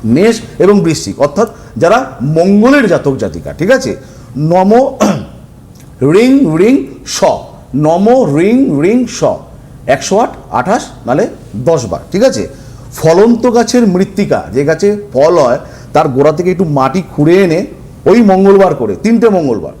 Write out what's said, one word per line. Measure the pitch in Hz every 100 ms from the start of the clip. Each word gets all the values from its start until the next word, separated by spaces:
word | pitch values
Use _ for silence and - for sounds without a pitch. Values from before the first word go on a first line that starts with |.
মেষ | 110 127 214 233 - -
এবং | 180 208
বৃশ্চিক, | 165 156 - 120 143
অর্থাৎ | - 226 - - -
যারা | 165 226 269 - 147 156
মঙ্গলের | 180 208 233 285 226
জাতক | 156 147 131
জাতিকা, | 101 80 73
ঠিক | 71 180
আছে? | 262 247 - - - - 127
নম | 156 180 190 226 269 - 208 165 - -
<clears throat> | - - - - - - 135
রিং | 175 247 269 254 160
রিং | 202 269 - - - -
স, | 180 110 - - - 127 151
নম | 170 208 254 196 143
রিং | 185 247 269 143
রিং | 165 240 247 -
স, | 139 90 - - - - -
একশো | 135 - 196
আট, | 269 - -
আঠাশ, | 113 185 226 - - -
নালে | 139 240 - - 101 127
দশ | 165 113
বার, | 82 -
ঠিক | 185 254
আছে? | - - - - - - -
ফলন্ত | 160 170 226 233 247 233
গাছের | 233 247 226
মৃত্তিকা, | 180 190 - 202 113 76
যে | 107
গাছে | 147 156 202 147 104
ফল | 123 151 175
হয়, | 143 127 - - -
তার | 147 156
গোড়া | 127 143
থেকে | 151 180
একটু | 180 180 143
মাটি | 165 196 170
খুঁড়ে | - 147 180
এনে | 190 160 254 - - - -
ওই | 214 214
মঙ্গলবার | 190 196 196 190 143
করে, | 113 95
তিনটে | 208 233 226 190
মঙ্গলবার | 147 107 73 57